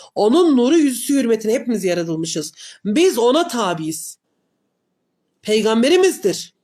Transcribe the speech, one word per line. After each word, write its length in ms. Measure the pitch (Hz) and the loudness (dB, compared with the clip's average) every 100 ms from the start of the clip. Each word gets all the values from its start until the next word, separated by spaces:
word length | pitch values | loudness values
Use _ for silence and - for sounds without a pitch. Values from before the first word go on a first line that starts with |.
| - - | -12 -2
Onun 420 | 208 302 349 262 | 2 4 4 4
nuru 200 | 240 330 | 4 4
yüzü 360 | 285 233 - | 2 0 -2
hürmetine 400 | 277 233 220 214 | 0 0 -2 0
hepimiz 300 | 247 240 214 | -2 -2 -4
yaratılmışız. 680 | 180 175 170 160 165 165 147 - - - 196 | -2 -2 -4 -6 -6 -8 -10 -14 -20 -12 -4
Biz 320 | 214 370 240 | 0 0 2
ona 300 | 233 294 349 | 0 2 0
tabiiz. 680 | 240 196 165 156 160 - - _ _ _ _ _ _ _ _ _ _ _ _ | -4 -4 -4 -6 -10 -14 -18 _ _ _ _ _ _ _ _ _ _ _ _
Peygamberimizdir. 1160 | - 220 214 226 254 359 370 - 196 165 - _ | -2 0 2 0 2 4 2 0 -4 -4 -10 _